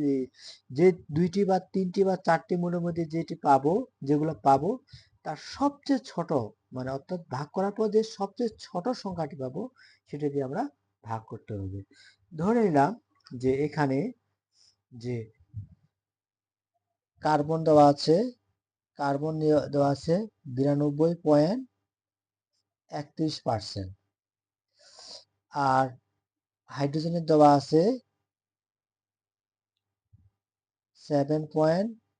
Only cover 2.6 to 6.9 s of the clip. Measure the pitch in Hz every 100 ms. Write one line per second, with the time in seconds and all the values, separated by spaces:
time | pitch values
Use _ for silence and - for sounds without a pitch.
2.6 | 175 175 170 165 160 165 165 165 151 135
3.6 | 143 202 254 _ 135 147 156 151 139 135
4.6 | 160 247 - - - _ 165 151 - -
5.6 | 285 277 - 262 - - 170 147 104 -
6.6 | _ 127 127